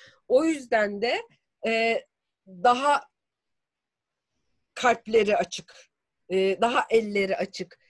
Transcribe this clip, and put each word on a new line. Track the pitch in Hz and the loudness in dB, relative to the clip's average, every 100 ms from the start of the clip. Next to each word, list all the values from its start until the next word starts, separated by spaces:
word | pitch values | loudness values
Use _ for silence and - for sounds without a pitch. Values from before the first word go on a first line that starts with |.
| - _ - | -20 _ 0
O | 254 320 | 2 2
yüzden | 302 247 220 208 202 | -2 -2 0 0 -2
de, | 233 370 466 _ _ _ 220 | -2 -4 -6 _ _ _ -4
e, | 226 226 220 - _ _ _ - | 0 0 -2 -6 _ _ _ -20
daha | 185 240 247 285 277 - _ _ _ _ _ _ _ _ _ _ _ _ _ _ _ _ | 0 2 2 2 0 -2 _ _ _ _ _ _ _ _ _ _ _ _ _ _ _ _
kalpleri | - 254 233 - 220 208 196 | -2 2 2 2 2 2 0
açık, | 190 - - - _ _ _ _ - | -2 -8 -16 -20 _ _ _ _ -6
e, | 185 190 185 | -2 0 0
daha | 226 262 - | 0 0 0
elleri | 226 214 202 196 - | 0 0 -4 -4 -4
açık, | 190 - 175 _ | -6 -10 -14 _